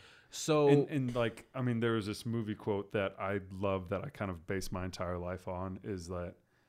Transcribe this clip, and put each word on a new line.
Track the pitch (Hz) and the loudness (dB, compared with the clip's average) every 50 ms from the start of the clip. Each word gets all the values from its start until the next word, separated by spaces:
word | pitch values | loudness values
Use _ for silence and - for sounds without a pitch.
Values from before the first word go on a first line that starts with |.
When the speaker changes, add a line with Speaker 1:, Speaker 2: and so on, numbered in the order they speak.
| - - - - - _ | -14 -18 -20 -20 -20 _
Speaker 1:
So | - - - - 151 151 147 143 | -10 -6 0 4 4 6 8 8
Speaker 2:
And, | 143 143 135 - | 8 8 6 4
and, | 156 143 131 123 120 | 0 -2 -2 0 0
like, | 123 117 113 113 - - _ - | 0 0 0 0 -4 -14 _ -6
I | 135 | -2
mean, | 123 123 120 113 | 0 0 2 2
there | 117 117 113 | 2 2 2
was | 113 95 | 2 0
this | 104 104 - - | -2 -4 -4 -4
movie | 120 113 117 110 107 104 | -2 -2 -2 -2 -2 -4
quote | - - 113 101 98 98 - - | -4 -2 0 0 0 0 -2 0
that | 107 98 98 - - | 0 0 0 -2 -4
I | 101 98 101 101 92 95 | -4 -2 -2 -2 -4 -6
love | 95 92 101 98 95 95 90 87 | -6 -2 0 0 0 0 0 -2
that | 101 92 - | -4 -4 -4
I | 143 | -6
kind | - - 110 95 | -6 -6 -4 -4
of | 90 82 78 - | -4 -6 -4 -4
base | 98 95 - - | -2 -2 -2 -4
my | - 92 90 | -4 -4 -4
entire | 92 87 - 92 87 90 87 | -4 -4 -4 -4 -4 -4 -4
life | 87 90 92 92 - 95 | -4 -4 -6 -6 -6 -6
on | 90 90 92 95 92 - - | -6 -4 -4 -6 -6 -8 -8
is | 113 101 92 82 87 | -6 -6 -6 -6 -6
that, | 92 90 87 87 - - _ _ _ _ _ | -6 -6 -6 -6 -10 -12 _ _ _ _ _